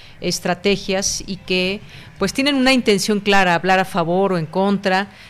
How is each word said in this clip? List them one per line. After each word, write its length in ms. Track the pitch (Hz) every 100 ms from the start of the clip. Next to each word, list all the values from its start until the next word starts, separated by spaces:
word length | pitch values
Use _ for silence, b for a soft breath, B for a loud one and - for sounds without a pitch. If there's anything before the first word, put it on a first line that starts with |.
| B B
estrategias 1000 | 180 175 180 175 202 196 - 190 202 - -
y 120 | 175
que, 440 | - 185 185 202 B B B -
pues, 160 | 196
tienen 220 | - 277 277
una 160 | 254
intención 480 | 262 226 196 - 208
clara, 360 | 202 196 180 170
hablar 240 | 180 190
a 60 | 185
favor 460 | 190 165 180 196
o 60 | 180
en 80 | 156
contra, 640 | 185 196 202 202 185 196 B